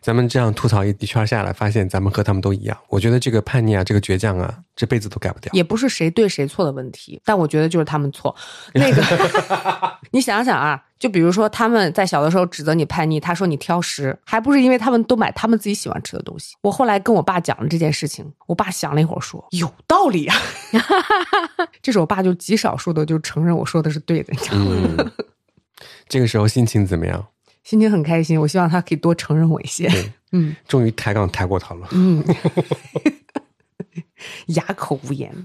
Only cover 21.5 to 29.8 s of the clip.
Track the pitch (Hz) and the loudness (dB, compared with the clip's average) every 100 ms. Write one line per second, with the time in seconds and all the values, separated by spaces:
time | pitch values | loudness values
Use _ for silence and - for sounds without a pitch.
21.5 | - 339 _ - 214 160 190 190 180 - | -6 -8 _ 0 0 2 2 2 0 0
22.5 | 214 - 131 - 160 151 160 156 - 170 | 0 0 -2 -2 -2 0 -2 -2 -2 2
23.5 | 165 - 170 156 151 - 165 147 131 - | 2 0 0 0 -4 -2 -2 -2 -6 -2
24.5 | 101 98 92 90 82 - - - _ _ | 0 2 2 0 0 -4 -6 -14 _ _
25.5 | _ _ - - - _ 131 120 110 104 | _ _ -20 -20 -20 _ 0 2 4 2
26.5 | 127 117 110 101 87 87 87 98 _ _ | 2 2 2 0 0 -2 -4 -8 _ _
27.5 | _ - 214 214 208 147 165 160 160 151 | _ -2 2 4 4 2 0 2 2 2
28.5 | 190 175 175 170 156 170 170 - 151 165 | 2 2 0 -2 -2 0 0 0 2 2
29.5 | 156 - - | 2 -4 -4